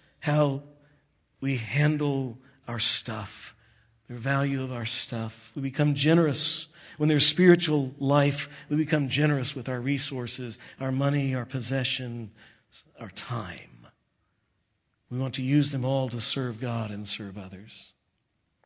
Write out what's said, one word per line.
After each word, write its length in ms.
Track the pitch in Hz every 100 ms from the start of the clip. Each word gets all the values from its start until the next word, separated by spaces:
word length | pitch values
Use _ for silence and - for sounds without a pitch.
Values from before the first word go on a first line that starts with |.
| _ _
how 440 | - 151 147 135 - - _ _ _ _ _ -
we 160 | 135 131
handle 800 | 110 143 151 151 147 139 131 113 - _ -
our 120 | 117
stuff, 760 | - - - 107 101 - - - _ _ _ _ -
the 80 | 120
value 480 | 120 139 139 135
of 80 | 131
our 140 | 123 110
stuff. 680 | - - 117 113 - - -
We 60 |
become 340 | 135 131 147 143
generous. 720 | 147 170 160 131 - - - - - -
When 120 | 151
there's 160 | 151 -
spiritual 680 | - 180 175 156 151 131 123
life, 500 | 139 143 143 143 - - -
we 80 | 151
become 320 | 156 156 135
generous 460 | 120 151 143 123 135
with 120 | 120
our 120 | 127
resources, 800 | 127 139 - 131 120 - 123 107 - -
our 120 | 135
money, 420 | 131 139 143 135
our 120 | 131 117
possession, 840 | 135 110 135 123 - 127 120 110 - - _ _ - _ -
our 100 | 208
time. 800 | - - 120 92 65 - - 58 _ _ _ _ _ _ _ _ _ _ _ -
We 80 | 123
want 180 | 131 120
to 80 |
use 280 | 127 143 143
them 140 | 143 127
all 240 | 135 127
to 120 | 117
serve 400 | - 139 127 110
God 300 | 123 117 110
and 160 | 104 104
serve 300 | - 101 95
others. 540 | 95 92 113 - - _ _ _ _ _ _ _